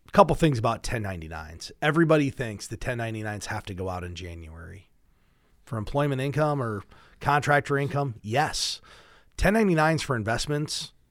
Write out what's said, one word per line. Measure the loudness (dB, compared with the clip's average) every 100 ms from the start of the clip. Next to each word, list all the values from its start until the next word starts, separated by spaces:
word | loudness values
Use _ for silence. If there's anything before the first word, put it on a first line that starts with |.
| 2
a |
couple | 4 6 6
things | 4 4
about | 0 -2
ten | -4 -4
ninety-nines. | -4 -8 -10 -12 -12 -14 -16 -4
Everybody | 2 4 6 4 2
thinks | -2 -6 -6 -10
the | -8
ten | -6 -4
ninety-nines | -4 -6 -6 -8 -8
have | -8 -8
to |
go | -6 -6
out | -6
in | -8 -10
January. | -12 -12 -14 -16 -16 -18 -20 _ _ _ _ _ _ _ -8
For | -6
employment | -2 0 0 0
income | -2 0 0 0
or | -2 -6 -10 -18 -20 -6
contractor | 2 2 4 2 2 0
income, | 0 -2 -2 -4
yes. | -2 0 0 -2 -4 -6 -14 -20 -20 -20 _ 0
Ten | 4
ninety-nines | 4 4 4 4 2
for | 0 -2
investments | 0 -2 -2 -2 -4 -6 -10 -16 _